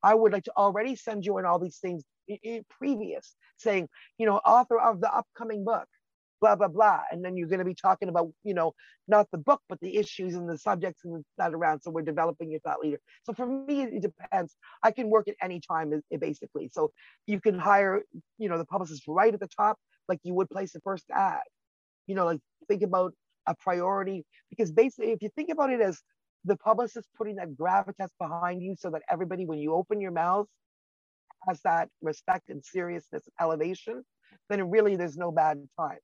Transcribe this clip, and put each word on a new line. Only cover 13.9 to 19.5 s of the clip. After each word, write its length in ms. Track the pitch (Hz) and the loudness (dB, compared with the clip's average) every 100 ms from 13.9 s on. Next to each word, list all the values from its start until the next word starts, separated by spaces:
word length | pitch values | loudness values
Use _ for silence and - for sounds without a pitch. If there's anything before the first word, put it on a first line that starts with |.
| 220 | -4
depends. 540 | 190 - - 190 170 _ - - | -6 -8 -6 -4 -4 _ -20 0
I 80 | 220 | 0
can 180 | 214 226 | 0 2
work 200 | 220 208 | 2 2
at 80 | - | -6
any 200 | 185 180 | -8 -8
time, 420 | - 165 160 151 - | -4 -4 -2 -4 -4
i-, 40 | 165 | -6
basically. 520 | 160 147 - 147 151 | -6 -6 -10 -10 -10
So 240 | - 160 _ - _ - | -2 -2 _ -20 _ -6
you 140 | 208 | 0
can 180 | 220 185 | 2 2
hire, 440 | 175 202 196 196 - 175 _ _ | 4 4 4 0 -4 -18 _ _
you 100 | 214 | -4
know, 100 | 170 | -2
the 80 | 160 | -2
publicist 380 | 190 175 151 - | -4 -6 -10 -4
right 260 | 160 220 | 2 4
at 80 | 208 | 2
the 80 | |
top, 300 | 190 | -8